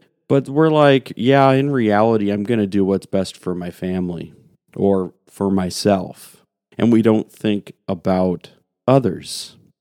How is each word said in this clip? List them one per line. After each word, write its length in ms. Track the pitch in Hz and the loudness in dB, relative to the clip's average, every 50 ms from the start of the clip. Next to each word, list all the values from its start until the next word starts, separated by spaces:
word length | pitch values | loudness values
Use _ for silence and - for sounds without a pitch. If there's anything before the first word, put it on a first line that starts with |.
| _ _ _ _ _ - | _ _ _ _ _ -2
but 200 | 139 139 131 135 | -2 -2 -2 -2
we're 220 | 139 151 160 160 | 0 0 2 2
like, 420 | 156 151 147 143 135 135 - - - | 4 4 4 4 4 2 0 -4 -8
"Yeah, 340 | - 113 131 139 139 135 135 | -4 0 2 4 4 4 4
in 180 | 131 135 139 143 | 4 2 0 0
reality, 640 | 139 123 110 104 101 104 110 117 113 107 101 101 | 0 0 2 2 2 2 2 2 2 0 0 -2
I'm 140 | 104 101 101 | -4 -4 -2
gonna 220 | 123 117 110 104 | -2 0 -2 -2
do 180 | 95 101 98 95 | 0 0 0 0
what's 220 | 95 98 92 - | 0 0 -2 -4
best 300 | - - 98 92 - - | -4 -4 -4 -4 -4 -8
for 200 | - - 92 90 | -12 -10 -8 -8
my 140 | 90 87 90 | -8 -10 -12
family 600 | - - 90 92 92 92 90 87 85 80 80 78 - _ _ _ _ _ _ _ - | -12 -10 -8 -6 -6 -4 -6 -6 -8 -10 -12 -16 -18 _ _ _ _ _ _ _ -6
or 380 | - 98 98 98 92 90 92 _ _ _ | -2 0 0 0 0 -2 -6 _ _ _
for 240 | _ - - 101 98 | _ -8 -4 -4 -2
myself." 920 | 98 95 92 90 - - - 104 98 95 87 - - - - - - _ _ _ _ _ _ _ _ - | -2 -2 -2 -4 -6 -2 0 0 0 0 -2 -8 -14 -20 -20 -20 -20 _ _ _ _ _ _ _ _ -2
And 140 | - 117 | 0 2
we 100 | 113 110 | 2 4
don't 280 | 107 113 110 107 - _ | 4 2 2 0 -2 _
think 420 | _ - - 107 104 98 - - - _ - - | _ -6 -4 -4 -4 -4 -6 -12 -20 _ -10 -10
about 640 | 95 85 - 95 92 92 92 92 87 - - - _ _ _ _ _ _ - | -8 -6 -2 -2 0 0 0 -2 -2 -6 -10 -18 _ _ _ _ _ _ 0
others. 720 | 127 131 139 117 92 78 73 - - - - - - - _ _ _ _ _ | 2 2 2 2 0 -4 -6 -12 -14 -14 -14 -16 -18 -20 _ _ _ _ _